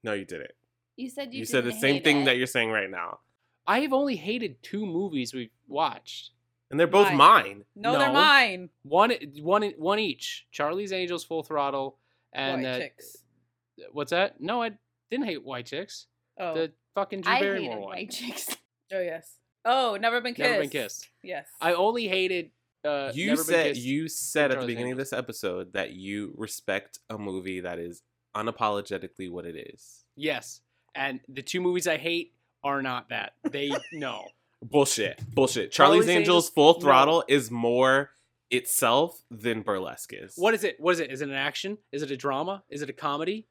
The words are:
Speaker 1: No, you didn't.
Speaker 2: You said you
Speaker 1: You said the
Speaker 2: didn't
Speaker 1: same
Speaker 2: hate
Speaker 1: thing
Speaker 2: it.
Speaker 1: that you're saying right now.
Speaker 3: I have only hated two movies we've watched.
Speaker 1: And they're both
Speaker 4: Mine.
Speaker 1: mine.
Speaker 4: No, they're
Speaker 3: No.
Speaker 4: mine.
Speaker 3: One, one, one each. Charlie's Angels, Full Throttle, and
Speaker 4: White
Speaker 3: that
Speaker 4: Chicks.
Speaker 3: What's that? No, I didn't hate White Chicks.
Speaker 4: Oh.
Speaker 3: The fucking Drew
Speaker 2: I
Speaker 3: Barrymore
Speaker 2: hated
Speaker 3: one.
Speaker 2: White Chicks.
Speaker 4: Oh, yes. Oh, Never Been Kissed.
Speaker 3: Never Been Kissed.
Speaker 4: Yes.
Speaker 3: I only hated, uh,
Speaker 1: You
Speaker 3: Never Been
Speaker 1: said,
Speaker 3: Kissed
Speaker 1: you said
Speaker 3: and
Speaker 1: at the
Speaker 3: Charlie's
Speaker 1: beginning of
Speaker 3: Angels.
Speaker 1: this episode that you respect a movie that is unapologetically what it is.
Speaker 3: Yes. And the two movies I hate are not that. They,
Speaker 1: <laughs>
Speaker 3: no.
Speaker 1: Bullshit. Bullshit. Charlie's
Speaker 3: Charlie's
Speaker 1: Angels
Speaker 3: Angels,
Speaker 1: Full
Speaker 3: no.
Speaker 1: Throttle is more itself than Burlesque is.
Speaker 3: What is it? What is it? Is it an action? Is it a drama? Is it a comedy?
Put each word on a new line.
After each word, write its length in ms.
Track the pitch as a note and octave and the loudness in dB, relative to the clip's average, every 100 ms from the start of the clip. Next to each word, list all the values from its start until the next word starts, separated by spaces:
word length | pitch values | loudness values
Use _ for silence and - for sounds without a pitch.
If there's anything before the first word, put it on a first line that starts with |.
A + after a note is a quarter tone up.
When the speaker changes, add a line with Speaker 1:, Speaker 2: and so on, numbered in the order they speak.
Speaker 1:
No, 80 | A2+ | -4
you 140 | G#2 F#2+ | -6 -6
didn't. 240 | E2+ - - _ _ _ - | -12 -14 -18 _ _ _ -14
Speaker 2:
You 120 | B3+ | -12
said 240 | C4+ C4+ | -10 -10
you 60 | C4 | -8
Speaker 1:
You 40 | - | -2
said 180 | C3 | 0
the 60 | A#2+ | 0
Speaker 2:
didn't 100 | A2 | 0
Speaker 1:
same 140 | C3+ | 0
Speaker 2:
hate 100 | C#3+ | 2
Speaker 1:
thing 120 | D#3 C#3+ | 4 4
Speaker 2:
it. 20 | C3+ | 4
Speaker 1:
that 100 | B2 | 2
you're 100 | B2+ | 0
saying 240 | B2+ A2+ | 0 0
right 200 | A2 F#2+ | -2 -4
now. 300 | F#2 E2+ - _ _ _ _ - | -6 -10 -12 _ _ _ _ -2
Speaker 3:
I 140 | G#3+ | 0
have 140 | D4 | 2
only 220 | C4 C#4+ G#3+ | 0 0 -4
hated 460 | D#3+ A#3+ G#3+ B2+ | -6 -6 -6 -10
two 220 | - G3+ | -10 -8
movies 480 | G#3+ E3 G3 D3 A#2+ | -4 -4 -4 -4 -6
we've 160 | C3 A2+ _ _ | -8 -12 _ _
watched. 640 | C#3 B2+ A2 - - - _ _ _ _ | -2 -2 -4 -16 -18 -18 _ _ _ _
Speaker 1:
And 80 | C#3 | 0
they're 80 | E3+ | 4
both 220 | F#3+ G3+ | 6 6
Speaker 4:
Mine. 80 | D#3 | 10
Speaker 1:
mine. 480 | D#3 G#3 G2 G2+ - | 10 10 6 -8 -20
Speaker 4:
No, 180 | - A3 C4 | -6 0 2
they're 100 | C#4 | 4
Speaker 3:
No. 40 | |
Speaker 4:
mine. 540 | C4+ D4+ C#4 A#3+ F3+ F3+ _ | 6 6 6 4 -2 -12 _
Speaker 3:
One, 300 | C#3+ E3 A3+ A#3+ D3 C#3 | 0 4 4 2 -6 -8
one, 220 | D3+ G3+ G#3 - | 0 2 2 -4
one 200 | D#3+ G#3 | -2 0
each. 480 | G#3 B2 - - _ | -2 -4 -10 -12 _
Charlie's 400 | - D3 F3+ G3+ | -4 -4 -4 -6
Angels, 320 | F#3+ F3+ F3 | -6 -4 -6
Full 180 | - E3 | -6 -8
Throttle, 540 | D3+ D3+ C#3 C3+ C3+ _ _ _ _ | -4 -4 -2 -2 -6 _ _ _ _
and 280 | - C3+ C3 | -6 -4 -2
Speaker 4:
White 60 | C3 | -4
Speaker 3:
that 80 | B2+ | -4
Speaker 4:
Chicks. 360 | C#3+ _ - - _ _ _ _ _ _ - | -8 _ -20 -20 _ _ _ _ _ _ -16
Speaker 3:
What's 180 | D3 C#3+ | -10 -2
that? 320 | E3+ G3 - | 0 0 -2
No, 200 | D#3 A#3+ | -6 -4
I 100 | A3+ G#3 _ _ _ | -6 -8 _ _ _
didn't 140 | B3 B3 | -6 -4
hate 160 | D#3 | -6
White 240 | C3 B2 B2 | -8 -10 -8
Chicks. 400 | C#3+ G3 - - _ _ _ | -10 -10 -14 -20 _ _ _
Speaker 4:
Oh. 140 | F3+ | -6
Speaker 3:
The 180 | D#3+ D#3+ _ _ | -4 -4 _ _
fucking 280 | - G3 G3 | -6 -4 -4
Drew 100 | F#3 | 0
Speaker 2:
I 80 | A#3+ | 2
Speaker 3:
Barrymore 220 | D4 G3 D3 | 2 -2 -4
Speaker 2:
hated 80 | A2 | -8
Speaker 3:
one. 80 | F#2+ - | -10 -10
Speaker 2:
White 140 | G#3 | -10
Chicks. 380 | B3 B3 - - - _ _ _ | -10 -10 -10 -8 -10 _ _ _
Speaker 4:
Oh, 80 | F#3+ | -6
yes. 360 | F3+ D#3+ - - _ _ | -6 -8 -14 -20 _ _
Oh, 320 | A3+ C4 B3 G3+ | 0 2 2 0
Never 220 | A3+ A#3+ | 0 0
Been 140 | A#3+ | -4
Kissed. 140 | A#3+ B3 | -2 0
Speaker 3:
Never 100 | A3 | 0
Been 100 | D3 | -2
Kissed. 380 | C#3+ G#2+ - - _ | -4 -6 -8 -18 _
Speaker 4:
Yes. 240 | - E3 - - | -12 -12 -12 -4
Speaker 3:
I 140 | E3 | 0
only 340 | F3 G3+ A#3+ A3 | 2 2 0 -2
hated, 420 | F#3+ F#3 F3+ E3 _ _ _ | 0 0 -2 -6 _ _ _
uh, 260 | D3 C#3+ C#3 | -4 -4 -4
Speaker 1:
You 120 | B2+ G3 | -4 -2
Speaker 3:
Never 100 | A3+ | 0
Been 20 | D#3 | 2
Speaker 1:
said, 200 | E3+ D3 | 2 2
Speaker 3:
Kissed 60 | C#3+ B2 | -2 -4
Speaker 1:
you 220 | C#3+ D#3+ | -4 -4
said 360 | - - D#3 | -8 -4 0
Speaker 3:
and 80 | C#3+ | 2
Speaker 1:
at 20 | |
the 0 | C3 | 0
Speaker 3:
Charlie's 60 | B2 | -2
Speaker 1:
beginning 180 | A#2 B2 | -4 -6
of 60 | B2+ | -6
Speaker 3:
Angels. 120 | C3+ | -6
Speaker 1:
this 80 | C3 | -6
episode 540 | B2 A2+ G2 F2+ F2+ | -8 -6 -6 -6 -6
that 180 | G2 E2 | -6 -6
you 400 | E2+ F#2+ G#2 G2+ - | -8 -8 -8 -8 -10
respect 600 | G#2+ - - G2 - - _ | -10 -10 -6 -6 -6 -20 _
a 80 | A2 | -10
movie 420 | G2+ F#2+ F#2 F#2 | -8 -8 -8 -8
that 180 | F2 E2+ | -8 -10
is 240 | E2+ F2 _ _ _ | -10 -14 _ _ _
unapologetically 960 | G#2 A2 A2+ A2 G2+ G2+ F#2+ F2+ - F#2 | -6 -6 -2 -2 -2 -6 -8 -10 -12 -12
what 140 | F2 E2+ | -10 -12
it 100 | E2 - | -14 -16
is. 300 | - - - _ - | -20 -20 -20 _ -8
Speaker 3:
Yes. 440 | D3+ C3+ - - _ _ _ | -6 -6 -8 -20 _ _ _
And 260 | C#3 C#3 C3 - | -6 -6 -6 -12
the 140 | C3+ | -14
two 180 | C3+ F#3 | -6 -2
movies 260 | F3+ F3+ F3 | 0 0 -2
I 100 | D#3 | -2
hate 340 | E3+ E3+ E3+ _ _ _ | -2 -4 -6 _ _ _
are 180 | C#3 C#3 | -4 -2
not 260 | C3+ B2 - | -2 -6 -6
that. 220 | A2 G2+ _ - | -8 -8 _ -8
They, 200 | C#3 C#3+ C#3 | -4 -4 -4
Speaker 1:
<laughs> 100 | - | -6
Speaker 3:
no. 320 | D#3+ C3+ G#2+ F#2 _ _ _ | -10 -8 -8 -14 _ _ _
Speaker 1:
Bullshit. 600 | A2+ D3 C#3 - G2 - - | 0 2 2 0 -2 -4 -6
Bullshit. 360 | - - B2 F#2 | 2 2 2 -4
Charlie's 340 | - C#3+ E3+ | 6 8 8
Speaker 3:
Charlie's 40 | E3 | 6
Speaker 1:
Angels 80 | F3 E3+ F3 | 4 6 4
Speaker 3:
Angels, 60 | E3+ | 4
Speaker 1:
Full 240 | - D3 | 6 8
Speaker 3:
no. 60 | E3+ | 8
Speaker 1:
Throttle 440 | D3+ C3 C#3+ E3 - | 8 8 8 4 4
is 220 | C#3+ A#2 | 0 0
more 600 | A#2 A#2 A#2+ C3 C3+ C#3 _ _ _ _ | -2 2 4 6 4 0 _ _ _ _
itself 720 | B2 - - B2 B2+ E3+ - _ | -4 -2 0 4 4 2 -4 _
than 320 | A2+ A#2 A2 | -8 -4 -4
Burlesque 500 | G#2 G2 F#2 B1 - | -2 -4 -4 -10 -16
is. 220 | - F#2 - | -16 -16 0
Speaker 3:
What 180 | F#3+ | 0
is 100 | A3+ | 2
it? 120 | G3 - | -2 -2
What 140 | D#3+ | 0
is 60 | F3 | 0
it? 100 | D3 | -2
Is 100 | C3 | -6
it 60 | C#3+ | -6
an 60 | |
action? 440 | C3+ C#3+ - F#3+ G#3 _ | -4 -4 -4 -8 -10 _
Is 100 | C#3+ | -8
it 80 | D3 | -6
a 60 | C3+ | -4
drama? 460 | C#3+ C3+ F3 G3 _ | -4 -2 -4 -8 _
Is 140 | C#3+ | -10
it 80 | C#3+ | -10
a 20 | |
comedy? 520 | - D#3 C#3+ E3 G#3+ G#3+ | -8 -6 -4 -4 -6 -10